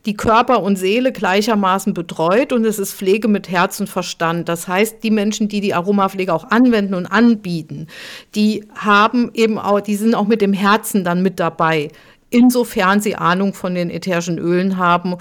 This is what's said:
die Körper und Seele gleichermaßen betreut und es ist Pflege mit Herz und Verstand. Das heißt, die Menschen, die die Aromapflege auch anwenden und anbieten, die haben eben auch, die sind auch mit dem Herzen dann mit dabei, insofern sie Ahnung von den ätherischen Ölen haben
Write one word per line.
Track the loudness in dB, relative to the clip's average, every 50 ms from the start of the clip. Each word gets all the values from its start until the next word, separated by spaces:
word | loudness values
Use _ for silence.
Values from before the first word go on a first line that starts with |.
| -6
die | -6 -6
Körper | -2 0 2 4 4 4 4 2 2
und | 2 0 0
Seele | 0 0 0 0 2 0 0
gleichermaßen | -2 -2 -2 0 0 2 2 2 0 2 2 2 0 0 0 -2 -4
betreut | -4 -6 -6 -4 -2 0 2 2 2 2 2 0
und | 0 0
es | 0 0 -2
ist | -4 -6 -8
Pflege | -4 0 0 2 2 2 2
mit | 0 0 0 -2
Herz | 0 0 0 0 -2 -4
und | -8 -6
Verstand. | -4 -6 -6 -6 -6 -4 -2 -2 -2 -2 -2 -4
Das | -4 -6 -4 -2
heißt, | 0 0 0 0 -2 -4
die | -2 0
Menschen, | 0 0 0 0 -2 -2 -4 -2
die | -2 -2
die | -2 -2 -2
Aromapflege | -2 0 0 2 2 2 0 -2 -4 -2 -2 -2
auch | -2 -2 0
anwenden | 2 4 4 4 4 2 0 -2 -4
und | -6 -6 -2
anbieten, | 2 4 4 4 4 2 -2 -6 -6 -6 -8 -10 -12 -14 -14 -14 -16 -18 -18 -18 -18 -20 -20 _ -4
die | 0 0 0 0 -2 -6 -12 -14
haben | -6 0 2 4 4 4 4 2 0 -2 -2 0
eben | 0 0 0 0 -2
auch, | -2 0 0 0
die | 0 -2 -4
sind | 0 0 0 2
auch | 2 2 0
mit | 0 2
dem | 2 2 2
Herzen | 2 2 2 2 2 0 -2 -2 -2 0
dann | 0 0 0 0
mit | 0 -2 -2
dabei, | -2 -4 -2 0 0 0 0 0 -2 -4 -10 -16 -20 -20 _ _ _ _
insofern | 2 4 4 6 4 2 0 0 -2 0 2 2 2 2
sie | 0 -2 -4
Ahnung | -2 0 0 0 0 0 -2 -2
von | -4 -6 -4 -4
den | -2 -4 -4
ätherischen | -6 -6 -4 -4 -2 -2 -2 -2 -4 -4
Ölen | -2 0 0 0 0 0 0 0
haben | 2 2 2 2 0 -4 -6 -8